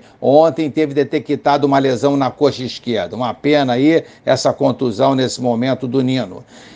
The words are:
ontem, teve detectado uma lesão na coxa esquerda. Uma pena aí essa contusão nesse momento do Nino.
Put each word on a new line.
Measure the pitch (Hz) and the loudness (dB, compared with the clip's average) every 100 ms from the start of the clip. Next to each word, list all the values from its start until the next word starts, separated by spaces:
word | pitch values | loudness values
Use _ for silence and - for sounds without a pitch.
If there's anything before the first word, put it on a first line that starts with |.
| - - | -10 -4
ontem, | 120 143 160 160 156 | 2 4 4 2 -4
teve | 120 151 139 | -2 -2 0
detectado | 135 156 120 143 151 143 139 | -2 -2 -2 -2 0 2 2
uma | 139 | 2
lesão | 135 120 139 139 | 2 0 0 0
na | 127 | -2
coxa | - 143 110 | 0 0 0
esquerda. | 127 - - 110 87 110 | -8 -8 -4 -4 -4 -6
Uma | 123 - | -6 -4
pena | 143 147 135 | 0 2 2
aí | 123 143 165 - - - | 2 2 2 -2 -8 -2
essa | 131 139 | 0 0
contusão | 120 139 123 127 101 135 | 0 -2 0 -4 0 0
nesse | 135 127 - | 2 -2 -2
momento | 123 113 127 127 127 | -2 0 -2 -2 -2
do | 135 | -2
Nino. | 127 131 101 - - - - | 0 -2 -6 -12 -20 -20 -20